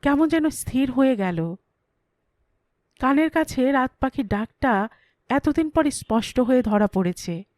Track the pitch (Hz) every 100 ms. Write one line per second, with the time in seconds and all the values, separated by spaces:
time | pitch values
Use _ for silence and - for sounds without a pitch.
0 | 285 285 320 330 311 - - 254 269 247
1 | 269 240 185 170 165 175 _ _ _ _
2 | _ _ _ _ _ _ _ _ _ _
3 | 254 277 320 320 311 - 254 277 254 _
4 | 262 - 214 208 226 _ 269 202 220 -
5 | _ _ _ 277 311 294 311 330 294 -
6 | - 226 214 - 247 254 233 208 208 190
7 | 180 180 - 170 196